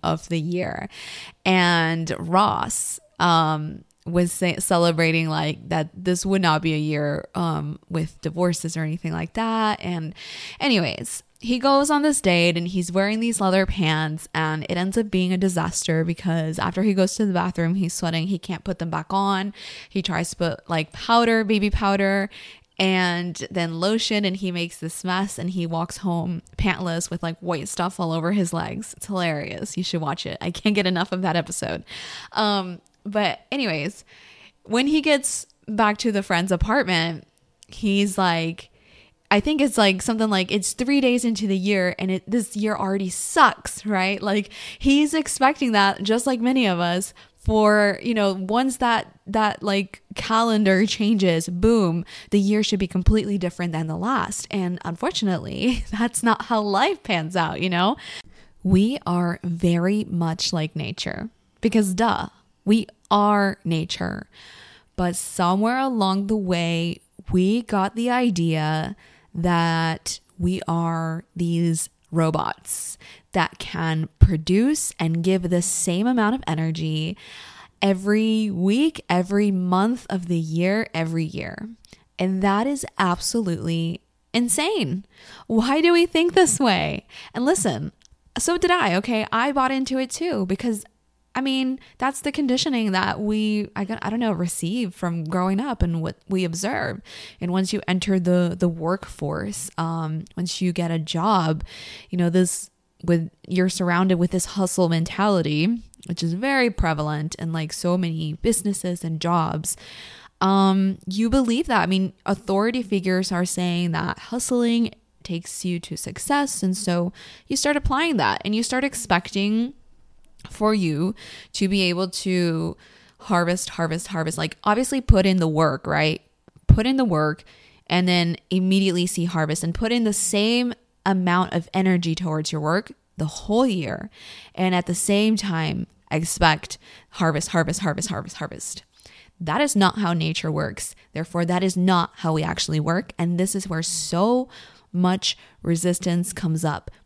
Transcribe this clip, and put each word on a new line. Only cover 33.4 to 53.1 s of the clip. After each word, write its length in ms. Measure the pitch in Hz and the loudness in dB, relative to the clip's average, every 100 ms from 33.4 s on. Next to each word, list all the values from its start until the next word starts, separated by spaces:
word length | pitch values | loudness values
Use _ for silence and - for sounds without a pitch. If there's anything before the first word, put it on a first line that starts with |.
| - | -6
anyways, 520 | 277 233 160 165 - - - - - - _ | -4 -2 -2 -4 -8 -18 -20 -20 -20 -20 _
when 240 | - 226 277 | -4 0 2
he 120 | 311 | 2
gets 460 | 302 285 - - - _ - | 4 2 0 -6 -10 _ -6
back 300 | 214 214 208 | 2 2 2
to 120 | 240 | 0
the 120 | 202 | 0
friend's 280 | 196 170 185 | 0 0 2
apartment, 760 | 180 214 247 190 175 165 160 - _ _ _ - | 2 2 2 2 2 0 -4 -12 _ _ _ -20
he's 500 | - 214 196 202 190 | -6 0 2 2 2
like, 520 | 185 165 165 170 - _ _ - - _ - | 0 2 -2 -6 -12 _ _ -20 -20 _ 0
I 80 | 202 | 2
think 220 | 240 311 | 2 2
it's, 160 | 277 226 | 2 4
like, 240 | 202 190 | 4 2
something 280 | - 220 220 | 0 0 2
like, 220 | 190 185 | 0 0
"It's 220 | 208 185 | -2 -2
three 280 | - 254 277 | -4 0 2
days 220 | 254 247 | 4 2
into 240 | 240 208 208 | 0 -2 0
the 100 | 190 | 0
year 380 | 190 202 180 - | 0 0 0 -2
and 140 | 185 | -2
it, 120 | 185 - | -4 -2
this 280 | 240 202 208 | -2 -2 -2
year 200 | 214 214 | -2 -2
already 340 | 190 196 185 | -2 -2 -2
sucks," 760 | - - - 277 - - - 214 | -6 -2 4 4 4 -6 -8 -2
right? 360 | 196 185 202 | 0 0 0
Like, 280 | 208 208 196 - - - | 0 0 -2 -8 -16 -2
he's 360 | 277 277 302 | 4 4 4
expecting 580 | 320 302 - 269 302 254 | 2 -2 2 2 4 2
that, 320 | 214 196 - | 4 4 2
just 240 | 202 220 269 | 0 0 2
like 140 | 254 | 0
many 260 | 240 262 220 | 2 2 2
of 120 | 175 | 2
us, 340 | 175 175 202 - - _ - | 0 -2 -4 -10 -20 _ 0
for, 540 | 220 214 208 208 196 | 4 6 6 4 0
you 140 | 240 226 | -2 2
know, 180 | 202 | 2
once 440 | 190 190 233 262 247 | 0 0 0 0 0
that, 420 | 240 226 - - - | 0 0 -2 -12 -4
that, 340 | 214 214 - | 0 0 0
like, 400 | 208 196 196 - - - | 0 0 -2 -8 -16 -8
calendar 680 | - 226 233 214 208 190 214 | 0 2 4 4 6 4 4
changes, 600 | - 208 220 190 165 165 | 2 2 4 4 2 0
boom, 560 | 175 220 233 185 170 - - - | 2 4 6 4 0 -4 -12 0
the 80 | 208 | 2
year 240 | 196 214 | 4 2
should 160 | 214 202 | 2 0
be 80 | 190 | 0
completely 500 | 185 180 | 0 4